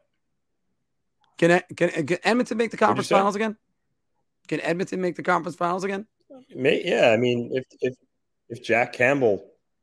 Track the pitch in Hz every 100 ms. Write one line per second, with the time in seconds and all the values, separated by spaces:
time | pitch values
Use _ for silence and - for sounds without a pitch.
0 | _ _ _ _ _ _ _ _ _ _
1 | _ _ _ - 170 175 - - 175 165
2 | 143 170 180 240 247 226 226 - 214 208
3 | - 202 202 202 220 214 _ _ _ _
4 | _ _ _ _ - 151 151 170 185 185
5 | 180 165 151 180 170 151 175 185 196 196
6 | 220 _ _ 262 254 - 131 - 170 226
7 | 139 110 123 120 120 131 131 - 127 127
8 | _ _ _ _ - 117 - 113 123 -
9 | 127 143 120 92 - _ _ _